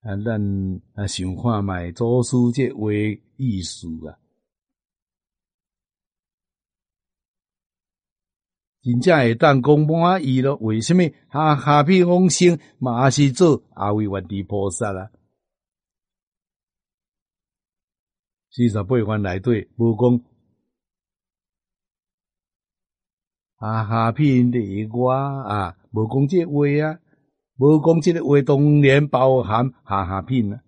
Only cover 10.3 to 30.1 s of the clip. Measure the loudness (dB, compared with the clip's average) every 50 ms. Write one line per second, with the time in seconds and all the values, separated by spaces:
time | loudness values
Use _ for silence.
10.3 | -2 0 0 -2 -2 -2 -4 -4 -2 -2 0 2 2 2 2 2 -2 _ _ _
11.3 | -4 -2 0 0 0 0 0 2 2 2 4 4 4 4 4 4 4 2 2 2
12.3 | 2 4 4 4 2 2 _ _ _ _ -6 -4 -2 2 2 2 4 4 2 2
13.3 | 4 2 4 4 4 2 _ _ _ -6 -4 -2 -2 -2 -2 -2 -4 -6 -6 -6
14.3 | -8 -8 -6 -6 -4 -4 -4 -4 -4 -4 -6 -6 -6 -8 -10 -14 _ _ _ _
15.3 | _ _ _ _ _ _ _ _ _ _ _ _ _ _ _ _ _ _ _ _
16.3 | _ _ _ _ _ _ _ _ _ _ _ _ _ _ _ _ _ _ _ _
17.3 | _ _ _ _ _ _ _ _ _ _ _ _ _ _ _ _ _ _ _ _
18.3 | _ _ _ _ _ 0 0 0 0 -2 -4 -2 -2 -2 0 -2 -2 -4 -2 -4
19.3 | -4 -4 -2 -2 -2 -2 -2 _ _ -2 0 0 0 2 2 2 2 0 -2 _
20.3 | _ _ _ _ _ _ _ _ _ _ _ _ _ _ _ _ _ _ _ _
21.3 | _ _ _ _ _ _ _ _ _ _ _ _ _ _ _ _ _ _ _ _
22.3 | _ _ _ _ _ _ _ _ _ _ _ _ _ _ _ _ _ _ _ _
23.3 | _ _ _ _ _ _ -10 -6 -6 -4 -4 -4 -2 -2 -2 -2 0 0 0 2
24.3 | 4 4 2 2 0 -2 -4 -4 -6 -8 -8 -6 -4 -2 -2 -2 -2 -2 -4 -6
25.3 | -8 -8 -8 -6 -6 -4 -6 -6 -10 _ _ _ -6 -4 -4 -2 0 -2 0 0
26.3 | 0 -2 -2 0 -2 0 0 0 0 0 -2 -2 -6 -8 _ _ _ _ _ _
27.3 | _ _ _ _ _ 2 4 4 4 4 4 4 2 4 2 0 0 0 0 0
28.3 | 0 0 2 2 2 2 4 4 4 6 6 6 6 4 2 2 0 2 4 4
29.3 | 4 2 2 0 0 0 0 -2 -4 _ _ -4 -4 -4 -2 -2